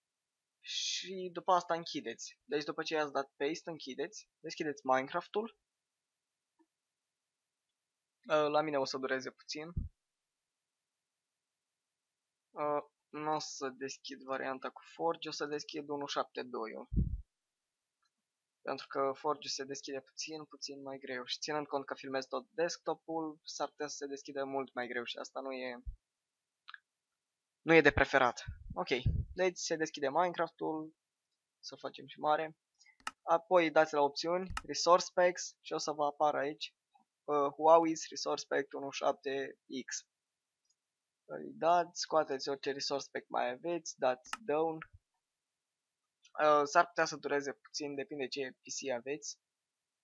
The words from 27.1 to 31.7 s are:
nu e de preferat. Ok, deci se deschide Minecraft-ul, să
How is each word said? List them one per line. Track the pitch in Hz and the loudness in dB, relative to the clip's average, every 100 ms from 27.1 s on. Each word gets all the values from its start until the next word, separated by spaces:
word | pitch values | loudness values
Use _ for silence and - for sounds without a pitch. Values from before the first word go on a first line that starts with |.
| _ _ _ _ _ | _ _ _ _ _
nu | 151 | 8
e | 165 | 10
de | 143 | 10
preferat. | - 135 139 123 - - - - | 6 6 6 6 2 -8 -12 -10
Ok, | - 180 123 127 - - | -8 -2 0 2 0 -2
deci | - 185 180 | 0 0 0
se | - 160 | -4 -2
deschide | 156 - 139 | -2 -2 0
Minecraft-ul, | 151 180 175 165 - 160 156 156 - _ _ _ _ _ _ | 2 2 0 -4 -4 -6 -4 -8 -14 _ _ _ _ _ _
să | - | -18